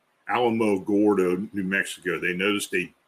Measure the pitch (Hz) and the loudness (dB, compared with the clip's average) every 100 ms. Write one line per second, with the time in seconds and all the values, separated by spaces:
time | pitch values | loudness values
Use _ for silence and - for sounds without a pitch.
0 | _ _ - 117 120 113 110 98 92 101 | _ _ -4 0 2 2 2 0 0 2
1 | 107 98 90 90 107 101 92 98 95 - | 4 4 2 0 -4 -6 -2 -2 -4 -6
2 | 87 80 87 90 101 101 - 95 85 _ | -6 -4 -2 -2 0 -2 -2 -6 -6 _